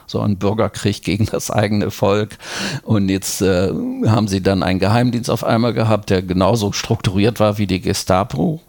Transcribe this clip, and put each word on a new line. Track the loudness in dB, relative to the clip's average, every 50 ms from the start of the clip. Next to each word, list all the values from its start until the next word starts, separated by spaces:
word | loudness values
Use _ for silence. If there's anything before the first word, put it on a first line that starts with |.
| -12
so | -8 -6 -2
ein | 0 0 -2
Bürgerkrieg | 0 0 -2 0 0 -2 -2 -2 -2 -2 -2 -2 -2 -2
gegen | -2 0 0 0
das | 0 -2 -4 -4 -2
eigene | -2 0 0 0 0 0 -2 -2
Volk. | -2 0 0 2 2 2 0 -4 -8 -14 -14 -12 -10 -8 -6 -6 -8 -6 -2
Und | 0 2 2 2 2
jetzt, | 0 0 -2 -4 -4 0
äh, | 2 2 2 2 2 0 0 -2 -4 -6 -4 -2 0
haben | 2 2 2 2 2
sie | 0 0 2
dann | 2 2 2 2
einen | 0 0 2
Geheimdienst | 2 2 2 4 2 2 0 -2 -2 -2
auf | -2 -2 0
einmal | 0 0 2 2 0 0
gehabt, | 0 0 2 2 0 0 0
der | 0 0
genauso | 0 0 0 2 2 2 2 2 0 -2 -2
strukturiert | -4 -2 -2 -2 0 0 0 0 2 2 2 2 2
war | 2 2 2
wie | 0 0
die | 0 -2 -2
Gestapo | 0 -2 -2 -2 0 0 2 2 2 0 -2 -2 -2 -2 -2 -4 -8